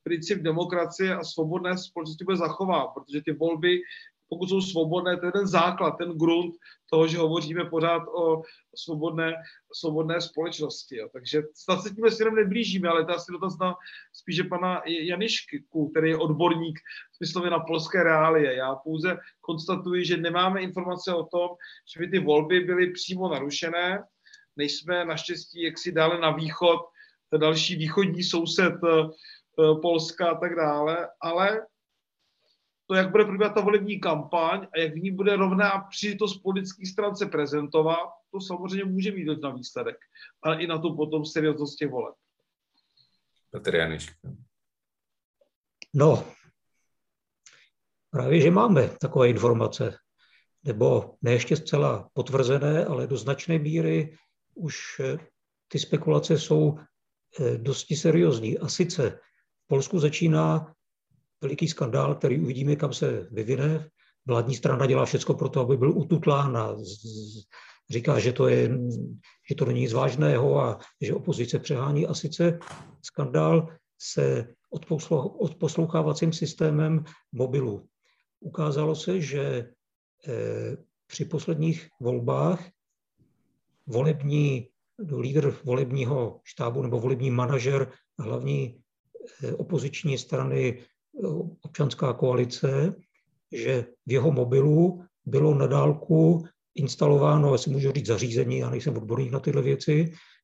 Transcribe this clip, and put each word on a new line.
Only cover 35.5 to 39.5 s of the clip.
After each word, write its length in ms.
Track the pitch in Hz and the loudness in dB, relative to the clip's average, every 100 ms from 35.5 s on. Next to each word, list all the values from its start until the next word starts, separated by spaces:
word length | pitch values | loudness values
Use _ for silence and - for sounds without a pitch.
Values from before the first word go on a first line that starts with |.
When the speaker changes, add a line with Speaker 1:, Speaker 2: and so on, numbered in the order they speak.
| 185 202 196 190 | 2 2 0 -6
Speaker 1:
příležitost 480 | - 208 202 208 190 | -8 -6 -2 -4 -4
politických 500 | 190 196 190 - 185 | -4 -4 -4 -10 -8
stran 280 | - 208 196 | -4 -4 -4
se 100 | 185 | -4
prezentovat, 840 | 156 143 147 147 160 156 165 180 - _ | -2 -2 -2 0 2 2 0 -4 -12 _
to 100 | 196 | -12
samozřejmě 440 | 185 180 185 196 190 | -10 -8 -6 -4 -2
může 260 | 190 202 | -2 -2
mít 140 | 196 151 | -4 -4
vliv 140 | 151 | -4
na 60 | |
výsledek, 460 | 143 | -6